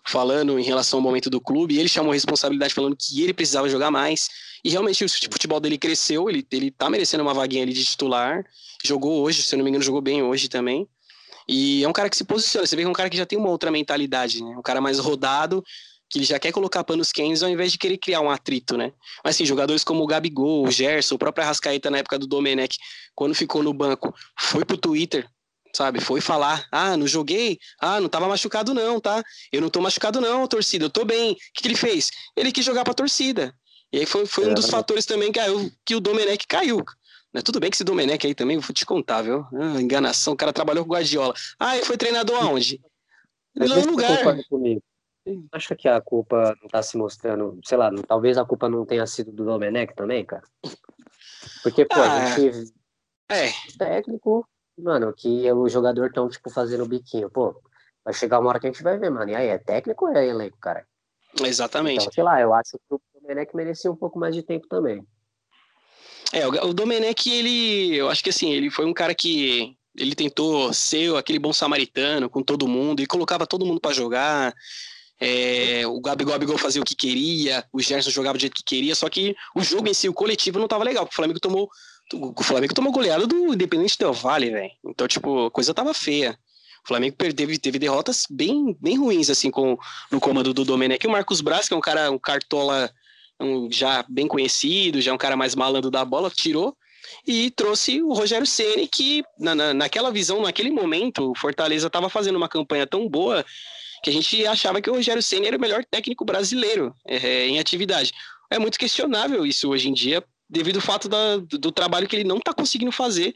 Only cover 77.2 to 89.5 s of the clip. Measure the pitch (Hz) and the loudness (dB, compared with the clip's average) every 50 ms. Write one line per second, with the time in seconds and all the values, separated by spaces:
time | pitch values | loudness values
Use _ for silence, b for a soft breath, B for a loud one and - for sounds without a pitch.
77.2 | 143 160 170 160 147 139 131 127 - - - 131 123 - 143 139 135 143 127 139 | 0 0 0 0 0 0 0 -2 -4 -4 -4 -4 -2 0 0 0 0 -2 -2 0
78.2 | 131 139 135 127 139 135 - - - - - 131 131 151 156 - 160 156 - 190 | -2 -2 0 -2 -2 -4 -4 -6 -6 -2 -2 0 0 0 0 0 -2 -2 -2 -2
79.2 | 190 202 202 B B B B 175 190 - 165 202 220 214 196 - - 190 175 - | -2 -2 -4 B B B B -2 -2 0 0 0 0 0 0 0 0 -2 0 0
80.2 | 202 214 220 - - 196 175 196 220 214 226 208 - - - 220 175 - - - | 0 0 0 0 0 0 0 -2 0 0 0 0 0 0 0 -2 -2 -4 -2 -2
81.2 | 160 160 165 - - 190 185 190 202 202 B B B B B B B _ - - | -2 -2 -2 -2 -2 0 0 0 -2 -4 B B B B B B B _ -10 -8
82.2 | 139 131 - - - - 139 127 135 139 - - 262 277 247 269 247 185 156 160 | -8 -8 -6 -4 -2 2 2 2 2 2 2 2 0 2 2 2 2 2 4 2
83.2 | 175 233 339 349 349 339 262 185 175 156 170 165 175 208 - - 220 165 127 113 | 2 2 2 2 4 2 2 2 2 0 2 2 2 2 2 2 2 0 0 0
84.2 | - 127 147 151 123 117 110 104 95 95 - _ - 92 - - 123 123 - - | 0 0 2 2 2 0 -2 -4 -6 -6 -12 _ -14 -12 -4 -2 -2 0 0 -2
85.2 | - 139 139 127 117 117 - - 120 139 165 190 247 294 311 - - 156 147 147 | -2 0 0 2 2 2 0 0 0 0 0 0 0 0 -2 -2 -2 0 0 0
86.2 | 139 117 113 - _ b b b b b b b b - 127 120 123 139 143 - | 0 0 -2 -6 _ b b b b b b b b -4 -2 0 0 -2 0 0
87.2 | 180 170 151 156 147 147 156 151 - 139 127 139 143 147 135 139 - - 247 - | -2 -2 0 0 -2 -2 -2 -2 -2 -2 -2 0 0 2 0 0 0 0 -2 -2
88.2 | - - 143 131 151 190 269 294 294 247 180 - - 160 233 269 285 240 202 170 | -4 -6 -4 -4 -2 0 2 2 0 0 -2 -2 0 0 2 2 4 4 4 4
89.2 | 156 147 139 - - 135 | 4 2 2 2 0 0